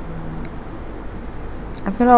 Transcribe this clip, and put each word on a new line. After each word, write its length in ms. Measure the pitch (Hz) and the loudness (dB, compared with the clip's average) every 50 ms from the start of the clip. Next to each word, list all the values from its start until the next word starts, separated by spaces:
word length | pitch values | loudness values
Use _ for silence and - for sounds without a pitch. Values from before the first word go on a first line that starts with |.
| - 80 82 82 80 80 80 80 80 - - - - - - - - - - 104 - - - - - - - - - - - - - - - - - 202 | -8 -8 -8 -6 -6 -6 -6 -6 -8 -8 -8 -10 -10 -10 -10 -10 -10 -10 -10 -10 -10 -10 -10 -8 -10 -8 -8 -8 -8 -8 -8 -8 -8 -8 -10 -6 -6 -6
আপনারা 240 | 196 - 240 247 247 | 0 2 6 8 8